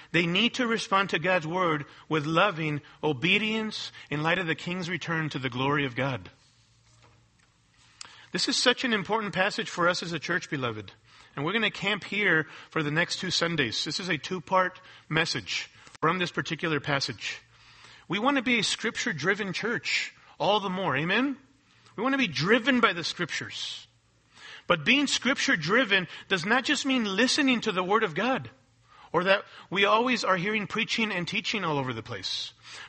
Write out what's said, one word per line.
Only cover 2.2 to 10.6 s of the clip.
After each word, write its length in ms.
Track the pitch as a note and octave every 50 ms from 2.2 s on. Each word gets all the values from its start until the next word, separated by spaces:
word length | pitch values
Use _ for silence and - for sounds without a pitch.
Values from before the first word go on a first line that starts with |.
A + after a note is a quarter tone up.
| C#3+
loving 560 | D3+ E3 E3 F#3+ G#3 F#3+ D#3 E3 D#3 D3 C#3+ - - - -
obedience 880 | - D3+ D3+ B2 B2 F3+ F#3+ G#3 G#3+ G#3+ A3 A3 A3 G#3+ - - - - - - - -
in 140 | C#3+ D3 D3+
light 160 | D#3+ E3+ F3+
of 80 | F#3+ D#3+
the 80 | D#3
king's 340 | - - F3+ F3 F#3 F3+ D#3
return 400 | F#3 D#3+ - D#3 E3+ D#3+ D#3+ D3+
to 100 | - D3+
the 100 | B2+ C3
glory 360 | A#2+ B2+ C3 C#3 C#3+ D3 C#3+
of 100 | C3+ A#2
God. 340 | A#2+ B2+ C#3 C3+ A2 F2+ - - _ _ _ _ _ _ _ _ _ _ _ _ _ _ - _ _ _ _ _ _ _ _ _ _ _ _ _ _ _ _ _ - - - - - - -
This 180 | - F#3 - -
is 120 | C4 -
such 220 | - B3 B3 - -
an 100 | B3+ A3+
important 400 | G#3 F3+ D#3 G3+ A3+ G#3+ G3+ -
passage 360 | F3+ F3+ G#3 - - G#3 -
for 180 | - - E3+ E3+
us 160 | F3+ - -
as 80 | E3+
a 80 | E3+ D#3
church, 300 | - - F3 F3+ - -
beloved. 420 | - C#3+